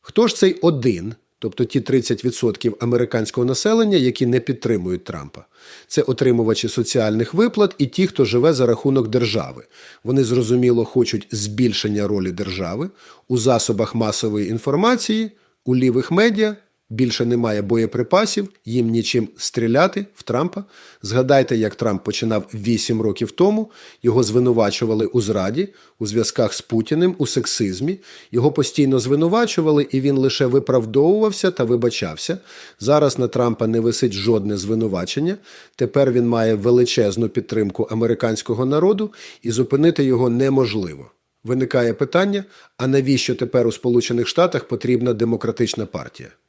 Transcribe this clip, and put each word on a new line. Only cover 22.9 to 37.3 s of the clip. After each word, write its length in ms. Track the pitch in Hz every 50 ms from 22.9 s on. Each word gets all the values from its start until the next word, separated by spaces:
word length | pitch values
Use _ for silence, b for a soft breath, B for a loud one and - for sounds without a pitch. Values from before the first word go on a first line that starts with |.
| 117 110
років 300 | 110 107 95 - 120 110
тому. 400 | - - 175 202 214 220 220 220 B B B B B B -
Його 200 | 120 110 123 120
звинувачували 840 | 101 110 123 123 123 120 117 107 101 98 - 123 110 110 107 110
у 160 | - - 120
зраді, 480 | 104 101 104 101 92 98 113 151 202 196 b b b b b _
у 80 | 113
зв'язках 460 | 104 104 117 110 - - - 117 101 -
з 80 | -
Путіним, 540 | - _ 117 113 110 - 156 156 175 185 175
у 100 | - 147
сексизмі. 720 | - - 139 - - - - 117 98 92 87 131 156 196 190 B B B B B B
Його 200 | - 120 123 151
постійно 480 | 147 - 135 - - - 143 135 135 131
звинувачували, 880 | 113 127 143 147 160 170 196 233 240 220 - - 160 156 151 147 143 -
і 100 | - 135
він 160 | 131 143 139
лише 280 | 135 131 135 - - 139
виправдовувався 1040 | 127 123 139 131 - 127 127 113 110 110 139 147 165 202 214 220 214 196 - - 185
та 120 | 180 - 127
вибачався. 720 | 113 123 120 120 120 - - 104 85 78 - - - - 92 B B B B B B B B
Зараз 400 | 101 117 147 151 147 139 - -
на 80 | 127
Трампа 400 | 117 - 123 123 120 113 - 117
не 120 | 110 113 117
висить 340 | 113 120 113 - 135 123 98
жодне 440 | 98 98 113 117 107 98 104 104
звинувачення. 800 | 95 90 101 110 113 113 107 95 90 90 - - 143 151 175 202 202 B B B B B B B
Тепер 360 | - 131 113 - 139 139 135
він 160 | 120 123 120
має 280 | 120 117 113 113 110 110
величезну 760 | 104 98 120 120 120 123 120 - - 113 101 95 110 117
підтримку 540 | 104